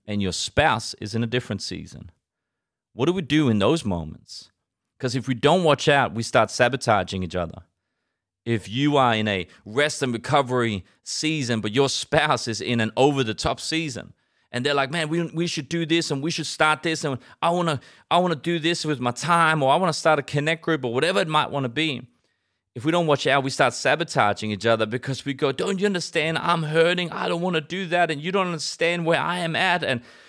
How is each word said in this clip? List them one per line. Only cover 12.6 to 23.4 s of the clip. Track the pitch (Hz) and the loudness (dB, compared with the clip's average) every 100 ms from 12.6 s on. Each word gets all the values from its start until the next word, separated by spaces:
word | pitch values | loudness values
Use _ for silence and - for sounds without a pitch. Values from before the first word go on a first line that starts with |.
in | - 117 | -2 -2
an | 110 - | 0 2
over-the-top | 139 139 113 101 - 120 | 2 2 -2 -2 -4 -4
season, | - 160 160 113 - _ _ _ _ | -4 -4 -6 -8 -14 _ _ _ _
and | 123 | -4
they're | 139 | 0
like, | 143 135 | 0 0
"Man, | 165 156 | -2 -2
we, | 170 | -2
we | 165 160 170 | -4 -4 -6
should | - 131 | -6 -6
do | 170 | -6
this, | 160 165 160 | 0 0 0
and | 143 | -4
we | 156 | -4
should | - 165 | -6 -6
start | - 156 156 | 0 2 2
this, | 170 160 | -2 -4
and | 151 127 - - | -4 -6 -8 -4
I | 170 | 0
wanna, | 175 170 143 - - _ | 0 0 -2 -8 -20 _
I | 175 | 2
wanna | 180 156 | 2 0
do | 165 170 | -2 -2
this | 156 170 | 0 -2
with | 156 147 | -2 -2
my | 123 | -2
time, | 120 151 170 160 156 | -2 2 4 4 4
or | 135 | 4
I | 156 | 4
wanna | 185 | 2
start | 151 165 151 | 2 2 2
a | |
connect | 135 147 147 165 | 0 -2 0 -2
group," | - 160 | -2 -2
or | 127 | -2
whatever | 120 165 196 | 0 0 0
it | 170 | 0
might | 151 139 | 0 0
wanna | 139 131 | -2 -4
be. | 117 160 127 - _ _ _ _ _ _ | -2 -2 -4 -10 _ _ _ _ _ _
If | 123 | -6
we | 139 | 0
don't | 175 165 | 2 2
watch | 143 143 | 2 2
out, | 139 | 2